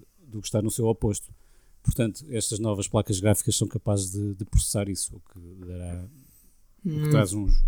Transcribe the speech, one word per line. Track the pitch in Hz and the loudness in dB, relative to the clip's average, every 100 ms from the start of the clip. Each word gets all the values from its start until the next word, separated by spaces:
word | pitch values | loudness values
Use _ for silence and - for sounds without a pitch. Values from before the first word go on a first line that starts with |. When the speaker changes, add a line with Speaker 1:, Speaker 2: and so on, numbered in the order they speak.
| - _ 147 | -16 _ -14
Speaker 1:
do | 104 | -12
que | - | -2
está | 110 | 0
no | 104 | 0
seu | - 113 | 0 0
oposto. | 110 110 101 - - - _ _ _ | 2 0 -2 -8 -20 -20 _ _ _
Portanto, | - - 113 - 156 | -2 0 -2 -4 -8
estas | 117 - 104 | -4 -4 -2
novas | 110 101 - | -2 -2 0
placas | 110 101 95 | 0 0 2
gráficas | 104 98 - - | 2 2 2 0
são | 104 | -2
capazes | - - 101 95 | -2 0 0 -2
de, | 98 104 95 | -4 -6 -6
de | 101 | 0
processar | - - 107 101 | 2 2 -2 -2
isso, | 90 - - | -4 -8 -10
o | - | -20
que | 90 85 95 90 | -20 -20 -16 -12
dará, | 90 87 87 | -10 -8 -10
o | 92 | -12
que | 160 - _ _ _ _ _ 180 | -18 -20 _ _ _ _ _ -6
Speaker 2:
Hum. | 151 151 | -2 4
Speaker 1:
traz | 147 98 | 4 4
uns, | 104 98 - | 2 4 6